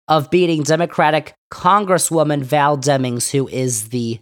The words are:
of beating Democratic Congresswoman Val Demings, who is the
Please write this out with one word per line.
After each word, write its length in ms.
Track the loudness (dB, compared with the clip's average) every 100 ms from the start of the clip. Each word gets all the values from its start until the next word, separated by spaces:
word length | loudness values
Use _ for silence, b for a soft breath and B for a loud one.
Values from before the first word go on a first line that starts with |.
| 0
of 240 | 0 2
beating 320 | 2 2 0
Democratic 720 | 0 0 0 2 2 2 -4 _ _
Congresswoman 880 | -2 2 2 2 0 2 0 2 0
Val 340 | 0 2 2 2
Demings, 540 | 0 0 0 -4 -2
who 180 | -2 -4
is 400 | -4 -4 -4 -6
the 300 | -6 -6 -8